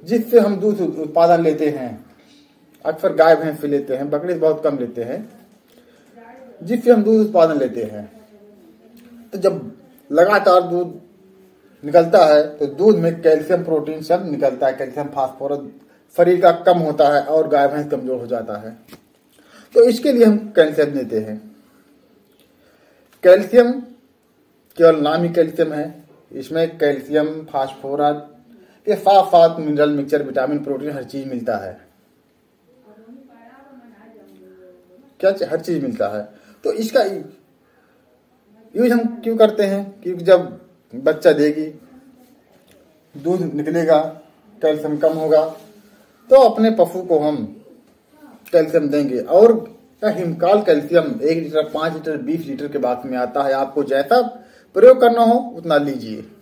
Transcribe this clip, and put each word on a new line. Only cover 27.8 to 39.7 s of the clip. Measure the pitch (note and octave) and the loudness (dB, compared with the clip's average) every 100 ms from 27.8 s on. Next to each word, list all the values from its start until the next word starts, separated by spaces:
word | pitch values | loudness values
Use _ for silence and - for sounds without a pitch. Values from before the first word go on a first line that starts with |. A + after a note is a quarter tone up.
| C3+ C#3+ D3 D3 - _ _ _ _ _ - | -10 -4 -2 -4 -10 _ _ _ _ _ -4
के | G3 | -2
साथ | - G3 F#3 | 4 4 4
साथ | F3 E3 E3 | 6 4 2
मिनरल | D3+ D3 D3 | -4 0 0
मिक्सचर, | D3 C#3 D3+ | 0 -2 -4
विटामिन, | C3+ C3 C3 D3 | -4 -4 -4 -6
प्रोटीन, | C#3+ C3+ D3 | -6 -8 -8
हर | C#3 | -12
चीज | B2 C#3 C3+ | -12 -12 -10
मिलता | B2+ A2+ G#2+ | -10 -6 -6
है। | G2 - _ _ _ _ _ _ _ _ _ _ G#3+ G#3+ A3+ C4+ _ A#3 A#3 C4+ C#4 B3+ A#3+ G3+ A3 G#3+ G3 F#3+ F#3 F#3 F3+ F3+ _ F3+ _ _ | -8 -16 _ _ _ _ _ _ _ _ _ _ _ _ -20 -20 _ _ -20 _ -20 -20 -20 _ -20 -20 _ _ -20 -20 -20 _ _ _ _ _
क्या | G3 | -2
च-, | G3 | -2
हर | F3 D#3+ | -6 -6
चीज | D#3+ D#3+ | -6 -6
मिलता | C3+ A2 G2+ | -6 -6 -6
है। | G#2 G#2 _ _ _ | -6 -12 _ _ _
तो | - | -8
इसका | - A3 C4+ G3 G3 - - _ _ _ _ _ _ _ _ _ _ _ _ _ G3 | -6 -2 -2 -2 -6 -14 -20 _ _ _ _ _ _ _ _ _ _ _ _ _ -2
यूज | A#3 | 0
हम | A#3+ A3+ - | 0 -2 -6
क्यों | A3+ A3+ | -6 2
करते | G#3+ G#3+ | 2 4
हैं, | G3 | -2